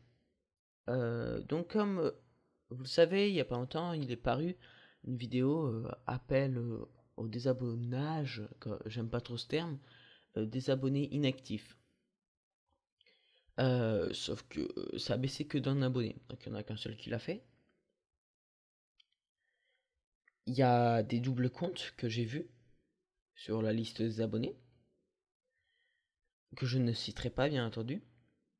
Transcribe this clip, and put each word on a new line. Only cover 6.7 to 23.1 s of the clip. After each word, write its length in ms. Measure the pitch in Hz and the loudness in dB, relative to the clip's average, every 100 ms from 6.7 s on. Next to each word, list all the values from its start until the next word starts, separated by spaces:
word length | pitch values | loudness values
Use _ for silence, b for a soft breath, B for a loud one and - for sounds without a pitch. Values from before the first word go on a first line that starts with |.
| 110 - - _ - | -4 -8 -16 _ -8
au 120 | 113 | -6
désabonnage, 1120 | 120 131 123 120 117 120 127 147 160 135 117 104 - | 0 0 2 0 -2 -2 -2 -2 -2 -4 -6 -10 -10
que 120 | 107 101 107 | -8 -6 -6
j'aime 200 | 113 113 | -6 -2
pas 140 | 117 | -4
trop 160 | - 120 | -4 -8
ce 80 | - | -4
terme, 300 | 156 170 139 B B B B B - | -4 -2 -6 B B B B B -4
euh, 120 | 110 | -2
des 240 | 127 131 | -2 0
abonnés 420 | 131 131 139 143 | 2 2 2 0
inactifs. 640 | 143 135 131 - 107 - - _ _ _ _ _ _ _ _ _ _ _ _ b b b b b - | 2 2 0 -6 -8 -8 -20 _ _ _ _ _ _ _ _ _ _ _ _ b b b b b 2
Euh, 520 | 127 127 113 104 - | 4 4 4 2 2
sauf 280 | - - - - | -2 -4 -6 -6
que, 120 | - | -4
euh, 360 | 55 - 50 - | -4 -4 -6 -6
ça 160 | - | -2
a 40 | 127 | 0
baissé 280 | 135 - 147 | 0 -4 -2
que 140 | 147 | -2
d'un 240 | 135 139 | 2 2
abonné, 320 | 127 127 110 - - | 2 2 -2 -4 -12
donc 160 | 117 | -12
il 60 | 110 | -8
n'y 60 | 107 | -8
en 40 | |
a 40 | |
qu'un 120 | 107 110 | -6 -6
seul 220 | 110 107 | -6 -8
qui 140 | - | -6
l'a 80 | 113 | -6
fait. 260 | - 208 - _ _ _ _ _ _ _ _ _ _ _ _ _ _ _ _ _ _ _ _ _ _ _ _ _ _ _ _ _ - | -4 -8 -10 _ _ _ _ _ _ _ _ _ _ _ _ _ _ _ _ _ _ _ _ _ _ _ _ _ _ _ _ _ -2
Il 80 | 127 | 4
y 80 | |
a 400 | 127 120 120 117 | 6 8 6 4
des 160 | 107 139 | 4 2
doubles 320 | 127 123 127 | 2 2 0
comptes 420 | - 254 - - - | 0 -4 -4 -10 -4
que 120 | 120 | -2
j'ai 160 | 117 113 | 0 -2
vus 240 | 147 - - _ _ _ _ _ | -4 -8 -14 _ _ _ _ _